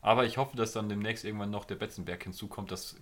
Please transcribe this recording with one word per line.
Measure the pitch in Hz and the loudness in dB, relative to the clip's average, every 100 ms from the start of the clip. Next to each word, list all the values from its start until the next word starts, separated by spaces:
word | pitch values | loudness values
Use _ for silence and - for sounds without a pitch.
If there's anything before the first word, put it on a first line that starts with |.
Aber | 104 117 120 | 8 8 6
ich | 127 | 4
hoffe, | 135 123 | 0 2
dass | 113 | 0
dann | 113 107 | 0 -2
demnächst | 101 104 110 - | 0 0 -2 -4
irgendwann | 107 101 | -4 -4
noch | 104 - | -4 -4
der | 95 | -4
Betzenberg | 113 - 87 90 | -4 -6 -6 -6
hinzukommt, | - 92 104 - 98 | -8 -10 -8 -8 -6
dass | 92 - - | -6 -8 -12